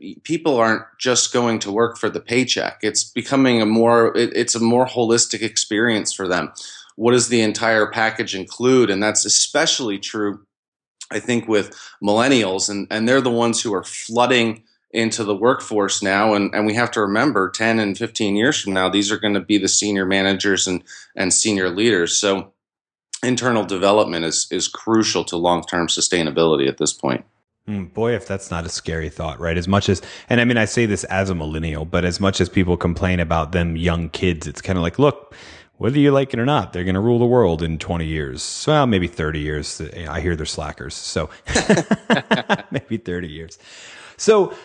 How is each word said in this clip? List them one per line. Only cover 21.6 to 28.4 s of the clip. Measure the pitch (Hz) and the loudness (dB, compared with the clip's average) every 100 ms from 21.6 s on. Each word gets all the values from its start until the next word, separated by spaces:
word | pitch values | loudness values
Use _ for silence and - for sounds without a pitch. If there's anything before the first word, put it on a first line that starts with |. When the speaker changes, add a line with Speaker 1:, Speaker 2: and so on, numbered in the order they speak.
| 92 | -2
Speaker 1:
leaders. | 90 117 98 85 - | 0 2 2 2 0
So | 104 98 90 _ _ _ _ _ _ - | 0 0 -4 _ _ _ _ _ _ -6
internal | 127 123 123 113 | -2 0 0 0
development | 92 95 98 107 - 85 | 0 0 4 4 2 0
is, | 82 - - | -2 -4 -4
is | 87 85 | -4 -4
crucial | - - 113 107 92 | -6 0 2 2 0
to | 80 85 | -2 0
long-term | 85 87 78 87 82 | 2 0 0 -4 -2
sustainability | - - 90 78 69 82 73 67 | -2 0 0 0 2 2 4 0
at | 69 | 0
this | 76 | -4
point. | - 69 64 - _ _ _ - | -4 -4 -4 -8 _ _ _ -10
Speaker 2:
Mm, | 101 87 | -8 -8
boy, | - 117 | -4 -2
if | 113 - | -2 -4
that's | 98 | -8